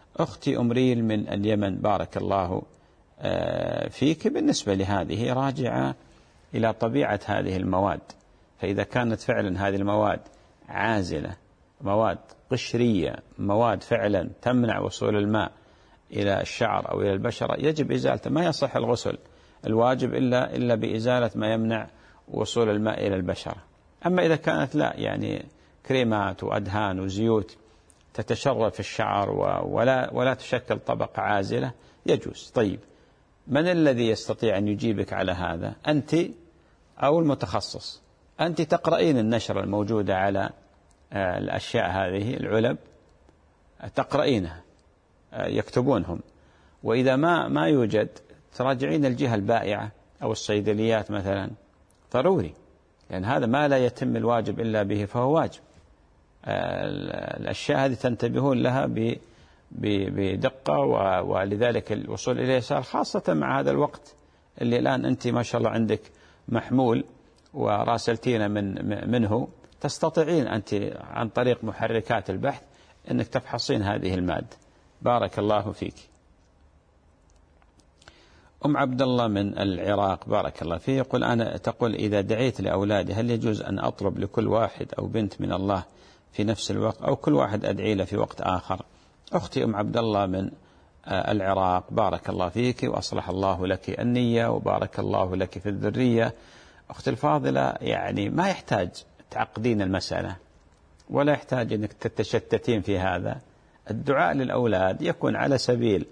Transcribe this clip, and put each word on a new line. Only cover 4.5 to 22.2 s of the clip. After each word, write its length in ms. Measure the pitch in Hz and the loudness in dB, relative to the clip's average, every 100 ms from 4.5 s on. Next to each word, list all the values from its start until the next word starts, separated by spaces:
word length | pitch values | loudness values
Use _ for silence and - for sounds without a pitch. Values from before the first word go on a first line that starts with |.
| 147 - | 0 0
لهذه 600 | 98 95 101 - 101 123 | 0 0 0 -2 -2 -2
راجعة 640 | 127 135 131 120 123 131 127 - - _ _ - 117 | 0 0 -2 -2 0 -2 -4 -14 -20 _ _ -8 0
إلى 180 | 110 | 0
طبيعة 460 | 107 113 131 123 104 - | 2 0 0 0 0 -2
هذه 320 | 101 95 95 | -2 -2 -2
المواد، 440 | 95 92 98 76 - - _ _ _ - | 0 2 2 0 -8 -20 _ _ _ -8
فإذا 220 | 92 101 | -4 -2
كانت 360 | 101 123 117 110 | -2 0 0 -2
فعلًا 480 | - 113 104 92 101 | 0 0 0 0 0
هذه 80 | 98 | 0
المواد 440 | 101 107 104 85 - - _ _ - | 0 2 2 0 -6 -20 _ _ -10
عازلة، 680 | 95 107 107 90 78 87 92 _ _ _ - | -2 0 0 0 -4 -6 -10 _ _ _ -10
مواد 360 | 98 101 110 87 - - - | -2 2 2 0 -8 -16 -4
قشرية، 640 | 127 - 117 120 98 73 - - - | -4 -2 0 2 2 0 -4 -12 -6
مواد 440 | 101 104 117 98 | 0 2 2 0
فعلًا 460 | - 113 104 98 82 - | 0 0 2 0 -2 -4
تمنع 380 | 120 123 117 98 | 0 2 2 0
وصول 360 | 95 - 110 104 | -4 -2 0 2
الماء 360 | 104 107 - - _ _ _ _ - | 2 0 -2 -6 _ _ _ _ -10
إلى 300 | - 101 95 | -2 0 0
الشعر 500 | 90 - 113 98 - | -2 -2 0 0 -2
أو 100 | 95 | 0
إلى 120 | 101 | 0
البشرة، 420 | 98 117 - 120 - | 0 -2 -2 -2 0
يجب 320 | 147 156 131 | 0 0 0
إزالته، 380 | 131 131 123 123 | 0 2 0 0
ما 160 | 143 170 | 0 0
يصح 300 | - 131 127 | 0 0 0
الغسل 420 | 117 120 - - - - - - 110 | 0 0 -2 -6 -10 -20 -20 -10 0
الواجب 480 | 110 120 131 127 | 2 4 2 0
إلا، 420 | 120 127 123 127 123 | 0 2 2 0 0
إلا 200 | 123 113 | 0 0
بإزالة 560 | 113 110 117 123 117 113 | 0 -2 0 2 0 0
ما 180 | 107 | 0
يمنع 340 | 113 110 110 110 - - - | 0 0 -2 -4 -16 -20 -20